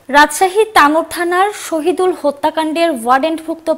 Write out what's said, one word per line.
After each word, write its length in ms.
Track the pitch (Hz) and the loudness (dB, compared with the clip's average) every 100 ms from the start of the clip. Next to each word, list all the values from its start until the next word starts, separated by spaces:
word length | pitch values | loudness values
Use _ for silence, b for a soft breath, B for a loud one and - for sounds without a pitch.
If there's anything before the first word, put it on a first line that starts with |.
| - | -2
রাজশাহী 520 | 277 294 - 381 381 440 | 2 2 2 0 0 2
তানোর 320 | 392 294 311 320 | 4 4 2 -2
থানার 380 | 320 349 359 403 | -4 -2 0 0
শহীদুল 580 | 415 - 320 311 349 370 330 | -2 -6 -4 -2 0 0 0
হত্যাকাণ্ডের 680 | 294 285 311 311 311 311 339 | -4 -2 -4 -2 -2 0 0
ওয়ারেন্টভুক্ত 760 | 262 226 262 320 320 320 339 - | 0 0 0 0 -4 -6 -8 -4